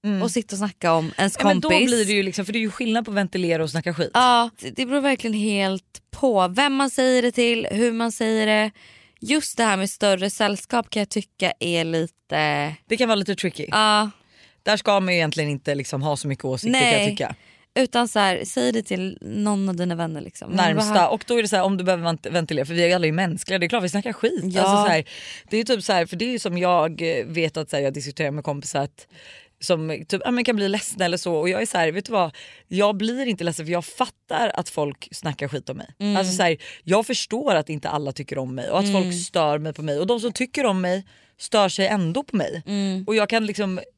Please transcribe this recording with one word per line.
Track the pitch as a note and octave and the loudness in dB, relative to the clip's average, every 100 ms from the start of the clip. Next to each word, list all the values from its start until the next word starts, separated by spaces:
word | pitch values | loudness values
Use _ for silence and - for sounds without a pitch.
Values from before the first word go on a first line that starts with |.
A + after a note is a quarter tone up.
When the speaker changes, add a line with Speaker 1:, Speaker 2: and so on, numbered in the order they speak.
| G#3+ | 0
Speaker 1:
Mm. | G3 | 0
Speaker 2:
och | A3+ | 0
sitta | A#3+ G#3+ G3 | -2 -4 -6
och | |
snacka | G#3 - F3 | -6 -2 2
om | E3 D#3+ - | 2 2 0
ens | G3 - | 0 2
Speaker 1:
Ja, | G3+ | 2
men | F#3 | 2
Speaker 2:
kompis. | F#3+ F3+ | 2 4
Speaker 1:
då | B3 | 4
blir | A#3+ G3+ | 2 2
det | |
ju | G#3 | 2
liksom, | F#3+ F#3+ F#3+ | 0 -4 -4
för | |
det | A3 | -2
är | |
ju | A3 | -4
skillnad | - A#3+ A3 A3+ | -4 0 0 0
på | |
att | G3+ | -2
ventilera | F#3+ F#3 F3 E3 | -2 -2 0 0
och | D#3+ | 0
snacka | D3+ F3 | -2 -4
skit. | D#3+ D#3+ | -4 0
Speaker 2:
Ja, | A#3 B3 A#3+ A#3 - | 4 6 4 2 -4
det, | - | -10
det | - B3+ | -6 -2
beror | C#4 | 0
verkligen | C#4 C4 A3+ | 2 0 -2
helt | G#3+ G#3+ G3+ F#3+ F#3+ _ - _ | 0 0 0 0 -2 _ -20 _
på | - C4+ G#3 F3+ | 0 2 4 2
vem | F#3 C#4+ | 2 2
man | C4+ C4+ | 2 0
säger | - B3+ B3+ | 2 2 4
det | B3 | 2
till, | B3 A#3 A#3 - | 2 0 0 -2
hur | G3+ A#3+ | 0 0
man | A3+ A#3 | 0 -4
säger | - A3 A3 G#3+ | -2 0 2 4
det. | G#3+ G#3+ _ - - _ _ | 2 2 _ -20 -20 _ _
Just | G#3+ D4+ - - | 0 0 0 0
det | |
här | A3+ F#3+ | 2 2
med | G3 | 0
större | - G#3 F#3+ G3 | 2 2 4 0
sällskap | - G#3 G3+ - A#3+ A3 | 0 0 0 -2 -2 -2
kan | G#3+ | -4
jag | G3+ | -2
tycka | G#3+ - - F#3 - | -4 -6 -2 -2 -2
är | E3+ E3+ | -2 0
lite | E3 E3 E3 _ _ D3+ D#3 D3 D3 D#3 _ | 0 0 -2 _ _ 0 2 0 -2 -6 _
Speaker 1:
Det | A3+ | 0
kan | A#3+ | 2
vara | G#3+ | 2
lite | G3 F#3+ | 0 -2
tricky. | F3+ - D3+ | -4 -4 -2
Speaker 2:
Ja. | G#3 G#3+ G#3 G#3 - _ _ - _ | 2 4 4 2 -6 _ _ -20 _
Speaker 1:
Där | - G#3 | 0 2
ska | - G3+ | 4 2
man | F#3 | 4
ju | F3 | 2
egentligen | D#3 D#3 D3 | 2 0 -2
inte | C#3+ - C#3+ | -2 -2 -4
liksom | C3 C3+ | -2 -2
ha | D3+ C#3+ | 0 -2
så | D3 | -2
mycket | C3+ C3+ | -4 -4
åsikter, | B2+ A3+ C4 | -2 0 2
kan | B3 | 4
jag | G#3+ | 4
Speaker 2:
Nej. | G#3 | 2
Speaker 1:
tycka. | G3+ C3+ - _ _ _ - | 0 -4 -6 _ _ _ 0
Speaker 2:
Utan | B3+ A#3+ A#3+ | 2 2 2
så | A3 | 2
här, | G3 F3+ F#3+ | 2 2 -2
säg | - B3 | 0 0
det | A3+ | 0
till | - F#3 F#3+ - | -2 -4 -4 -8
någon | - G#3 G#3 G3+ G3 | -8 -2 0 0 0
av | F3 | -2
dina | F3+ E3+ | -2 -2
vänner | E3 D#3 | -4 -6
liksom. | - - - | -12 -14 -4
Men | F#3 F3 D#3+ | 2 2 2
Speaker 1:
Närmsta. | G#3 | 2
Speaker 2:
bara | G#3 E3+ | 4 4
Speaker 1:
Och | G#3+ - | 2 0
då | A#3+ | 0
är | |
det | G#3+ | 2
så | G3+ | 2
här, | |
om | F#3+ G3 | 2 2
du | |
behöver | F3+ F3+ | 0 0
vent-, | E3+ D#3+ - | 0 -2 -2
ventilera, | E3+ D#3+ D3+ C#3 | -2 -2 -2 -2
för | |
vi | E3+ F3 | 2 4
alla | F3+ D#3+ | 4 2
är | |
ju | |
mänskliga, | D#3+ F#3 F3+ - F#3+ | 2 0 -2 -4 -2
det | E3+ | 0
är | |
klart | A#3+ | 0
vi | F3+ | 0
snackar | G3+ A#3+ | -2 -4
skit. | G#3 A3+ F4 | -2 0 0
Speaker 2:
Ja. | F3+ F#3 | -2 2
Speaker 1:
Alltså | F#3+ G3+ G3+ | 4 6 4
så | |
här, | D#3+ - - - - - | 2 0 -14 -16 -18 -4
det | G#3+ | -2
är | |
typ | A3+ A#3 | 0 0
så | F#3 | 2
här, | F#3 E3+ | 2 0
för | F3 | -2
det | A#3+ | -4
är | |
ju | A#3+ | -2
som | G3+ F3 | -2 0
jag, | F3+ F3 D#3+ D#3+ E3+ D3 | 4 4 2 0 -2 -2
eh, | A#2 | -2
vet | E3 D#3+ D#3+ | -2 -2 -2
att | D#3 | -4
så | C#3+ | -2
här, | |
jag | C#3 | -2
diskuterar | C#3 C3+ C#3 D3 | -4 -10 -4 -4
med | D3 | -2
kompisar | D3+ C#3+ C#3+ C#3+ | -6 -6 -4 -4
att, | C#3+ - - - - - - _ | -4 -8 -20 -20 -20 -20 -20 _
som | - E3+ D#3+ D3+ D#3+ | -2 -2 -2 -6 -4
typ, | F#3+ B3 | -4 0
ja, | |
men | B3 | 0
kan | A#3+ A3 | 0 0
bli | G3 | 0
ledsna | G#3 - - F3+ | -2 -4 -2 -2
eller | F3 | -2
så. | F3 D#3+ | -2 0
Och | F3 | 0
jag | F#3 | -2
är | E3+ | -2
så | F#3 | 0
här, | D#3+ | 0
vet | F3 G#3 | 0 -2
du | |
vad? | G#3+ E3 - - - _ | 0 0 -4 -20 -20 _
Jag | F3+ G3+ G3+ | 2 2 2
blir | A3 B3 B3+ | -2 -2 -2
inte | G3+ | -2
ledsen, | E3+ E3 D#3 | -2 -4 -4
för | |
jag | F3 E3+ | -4 -4
fattar | - B3+ _ _ D#3 A3+ - | -4 -4 _ _ -2 0 -2
att | E3+ | -4
folk | - C#3+ C3+ - | -2 -4 -4 -16
snackar | - D#3+ C#3 C#3+ | -8 -8 -6 -6
skit | D3 - | -6 -8
om | C3+ | -12
mig. | - - | -14 -6
Speaker 2:
Mm. | G#3 G3+ | 0 0
Speaker 1:
Alltså | F#3 | 0
så | F#3 | 2
här, | F3 D#3 - - | 2 0 -6 -14
jag | D#3+ G3 A3+ | 0 0 2
förstår | B3 - A3+ C#4+ E3+ | -4 -4 -2 2 2
att | D3+ | 0
inte | D3+ - | -6 -4
alla | D3 C#3 | -4 -4
tycker | C3+ C#3 C#3 | -8 -8 -8
om | C3 B2+ | -6 -6
mig | - | -2
och | F3+ | 0
att | G3+ | 2
Speaker 2:
Mm. | G3 | 0
Speaker 1:
folk | F#3 F3 | 0 -4
stör | F3 F#3 D3+ D3+ | -4 0 2 0
mig | D#3 | -4
på | D3 | -6
mig. | D3+ C#3+ | -4 -2
Och | F#3 | 0
de | A#3+ | 0
som | A#3 | -2
tycker | - B3+ - B3 | -4 -4 0 0
om | F#3 | 0
mig | F3+ F#3 F#3+ _ _ _ | 0 -2 -6 _ _ _
stör | - G#3+ F#3+ | 0 2 2
sig | - F#3+ | 2 0
ändå | G#3 E3 F#3 | 2 0 -2
på | D4 G#3 | -2 -2
mig. | G2+ E3+ E3 | -2 -6 -6
Speaker 2:
Mm. | G3+ G3 F#3+ F#3+ | -4 -2 -4 0
Speaker 1:
Och | A3 | 0
jag | G#3 | 2
kan | A3+ G#3+ | 0 -2
liksom | G#3 G3 F#3 - | -2 -4 -4 -8